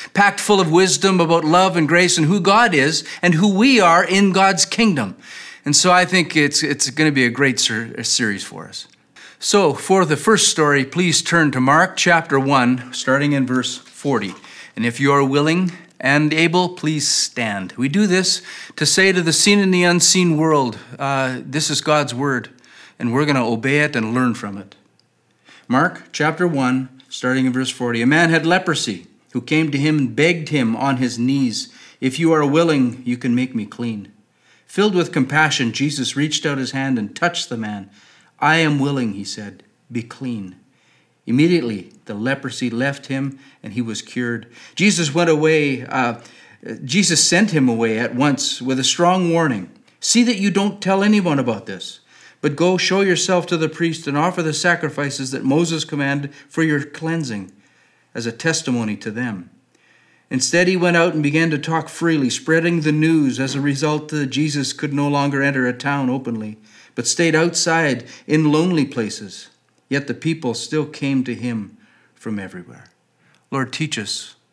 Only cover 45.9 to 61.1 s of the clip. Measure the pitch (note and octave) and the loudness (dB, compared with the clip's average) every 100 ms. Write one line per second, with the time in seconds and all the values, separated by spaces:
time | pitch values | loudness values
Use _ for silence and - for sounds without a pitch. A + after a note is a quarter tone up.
45.9 | C3 A#2+ A#2 - - - - - A2+ C#3 | -2 -2 -4 -12 -20 -20 -20 -16 -12 -4
46.9 | E3 F3 D#3+ - E3+ G#3+ D#3+ C3 A2+ A2+ | 0 2 2 4 4 2 2 2 2 0
47.9 | A2 A#2+ B2 D3 C3 - - B2+ C3 B2+ | 0 -2 0 0 0 -4 -6 -4 -2 0
48.9 | - F3 F#3 F3 E3 D#3 A2 F2 - _ | 2 2 4 2 2 0 -2 -6 -18 _
49.9 | _ - A3+ B3 G#3+ G3 F#3+ G3+ G3+ F3+ | _ 0 2 4 2 0 0 0 -2 0
50.9 | G3 G#3 G#3 F3 C#3+ B2 G#2+ - F#2+ - | 2 4 4 2 0 0 -4 -8 -12 -14
51.9 | - _ - - _ D#3 C#3+ E3+ F#3 - | -18 _ -20 -20 _ -4 0 2 2 0
52.9 | F#3+ F#3+ E3+ - F3+ E3+ E3+ D#3+ D#3+ E3+ | 0 2 0 2 0 0 -2 -2 -2 -4
53.9 | E3 - C#3+ E3+ F3+ D#3+ D3 F3+ E3 D3+ | -4 -4 -2 -2 -2 -4 -2 0 0 -2
54.9 | C#3+ C#3+ C3+ C3 B2+ C3 D3 E3+ E3 - | -4 -6 -6 -8 -4 0 2 2 -2 -6
55.9 | D3 C#3 C#3+ C#3+ - - - D#3+ D3 B2+ | -4 -2 -4 -6 -14 -10 -2 0 0 -4
56.9 | - D#3+ E3 C3+ G#2 F#2 - _ _ _ | -8 -6 -4 -6 -8 -12 -18 _ _ _
57.9 | _ _ - A#2 A#2 D#3+ D#3+ - A#2+ A2 | _ _ -10 -8 -4 -4 -4 -2 -4 -4
58.9 | G2+ A2+ G#2+ B2 G2 F2 _ _ _ _ | -6 -8 -8 -8 -8 -14 _ _ _ _
59.9 | _ _ _ - C3 - E3+ F3+ F#3 F3 | _ _ _ -8 -4 0 2 2 2 2
60.9 | E3+ F3 | 4 2